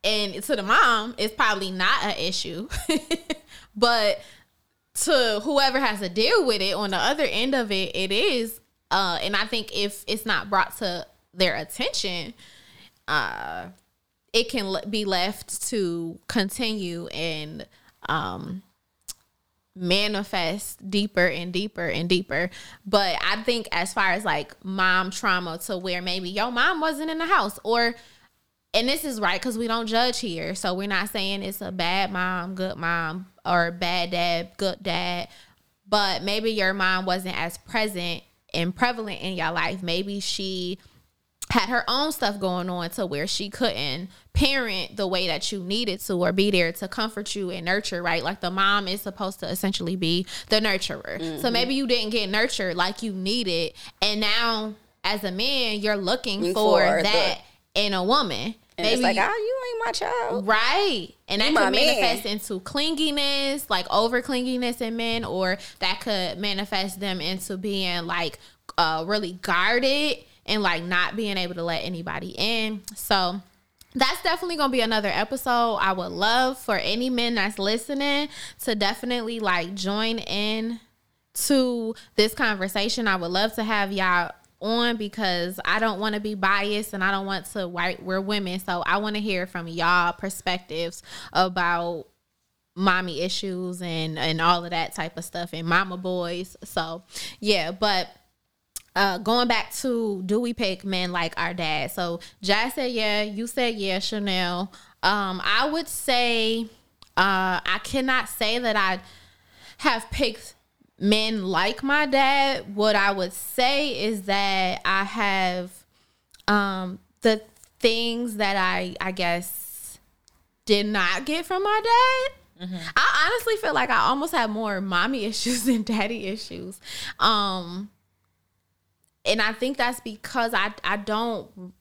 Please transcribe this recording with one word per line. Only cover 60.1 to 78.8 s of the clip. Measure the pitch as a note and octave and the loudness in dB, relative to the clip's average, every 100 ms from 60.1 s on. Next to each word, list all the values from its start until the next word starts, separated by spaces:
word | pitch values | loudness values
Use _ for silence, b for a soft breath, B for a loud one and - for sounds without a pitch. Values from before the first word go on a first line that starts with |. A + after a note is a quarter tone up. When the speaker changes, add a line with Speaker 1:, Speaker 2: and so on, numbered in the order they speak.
| B4 - G3+ G3 | -2 -2 -2 2
Speaker 1:
Right. | A3 A#3+ E4 G4+ A#3+ E3 - - | 4 4 2 2 0 -6 -14 -6
And | G3+ | 0
that | A3 | 4
Speaker 2:
You | D4+ | 4
Speaker 1:
could | |
Speaker 2:
my | G3 | 4
man. | F#3+ D4+ C#4 | 6 4 4
Speaker 1:
manifest | A#3 A#3 G#3 | 2 2 -2
into | G#3 - F#3+ | -4 -4 -8
clinginess, | - C#4 D#4 D4+ D#4 C#4+ C#4 C#4 C#4 C#4+ - | -4 -2 0 0 0 0 0 0 -2 -2 0
like, | F#3+ F3+ | -2 2
over | G3+ A3+ B3 | 2 4 2
clinginess | B3 B3+ B3 B3+ B3 B3 | 0 0 0 0 -2 -2
in | A3+ A#3 | -4 -2
men, | A3+ A3+ | -2 -2
or | A3+ F3+ F#3 F#3 B B | -2 0 0 -2 B B
that | F#3 F#3 | -2 0
could | A#3+ G3+ F3+ - | -2 -2 -2 -4
manifest | G#3 G3 G3+ F#3+ F#3+ F#3 | -4 -4 -2 -2 -4 -4
them | G3 F#3 | -6 -4
into | D#3+ F#3+ - F#3+ | -4 -6 -6 -6
being, | G#3 G3+ F#3 F3 E3+ | -4 -2 0 -2 -2
like, | F3 E3 - B B - - | -2 -2 -6 B B -6 2
uh, | E3 D#3+ E3 | 2 2 0
really | G#3 F#3+ | 0 -2
guarded | F#3 - F3 F#3+ A#3+ C4 C4 G3+ - b b - | -6 0 2 4 4 4 2 0 -2 b b -4
and, | G#3+ | 0
like, | G3 E3 | 2 0
not | E3+ F3+ F3+ | 0 0 0
being | G#3 G#3+ G3 | 0 -4 -2
able | F3+ | -4
to | F3+ | -4
let | E3+ E3 | -2 -2
anybody | D3+ F3 E3+ D#3 - - | -4 -6 -6 -6 -8 -2
in. | G3+ A3+ A3 G#3+ - | 0 0 -2 -4 -10
So | - - G3 F3+ G3 - _ _ _ - | -12 2 2 4 -2 -10 _ _ _ -10
that's | C4 C4 - | 0 0 2
definitely | F4+ E4+ F4+ E4 | 0 0 -2 0
gonna | C#4 | 2
be | B3+ | 2
another | A3 A3 G3+ | 2 2 0
episode. | - G#3+ C4+ C4 A#3+ A#3 G#3+ | 0 -2 -4 0 2 2 2
I | G3 | 2
would | F#3 F3+ | 0 -4
love | E3+ G#3 A#3+ B3+ C4 | 0 2 4 2 0
for | - G3+ | -2 0
any | - G#3+ B3+ | 0 0 0
men | B3 A#3 | 0 0
that's | A#3 G3 G#3 | 0 -2 0
listening | G3 A3+ A3+ C#4 C#4+ C#4+ D4 B B B | -2 -2 -2 -2 0 0 -2 B B B
to | - | -4
definitely, | G#3+ | 0